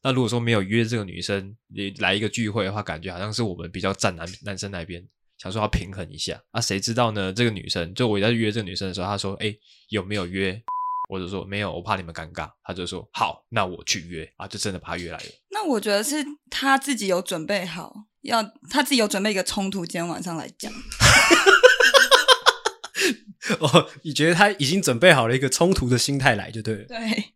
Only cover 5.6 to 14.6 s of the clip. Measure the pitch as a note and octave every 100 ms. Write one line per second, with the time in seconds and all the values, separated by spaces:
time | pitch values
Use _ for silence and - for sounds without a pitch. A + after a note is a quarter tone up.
5.6 | G#2+ - F2+ F#2+ F2 D2 - - _ -
6.6 | - G2 A2+ A#2 A#2 G#2 F#2+ F#2+ A#2+ G2+
7.6 | - F2+ E2 F#2+ B2 G2+ G#2+ A#2 A2 A2
8.6 | F#2 F2+ F#2+ F#2+ F#2 G2+ G2 G2 G#2+ G#2
9.6 | _ _ _ G#2+ F#2 G#2 F2 F#2+ F#2+ G2+
10.6 | - - - - - F#2+ F2+ F#2+ G2 G2+
11.6 | G2 E2+ F#2 G2 E2+ E2 D#2+ E2+ D2+ _
12.6 | - F#2 F2 F#2 - - G2+ - _ A2+
13.6 | F#2 E2+ - G2 E2 E2 D#2+ _ F#2+ G2+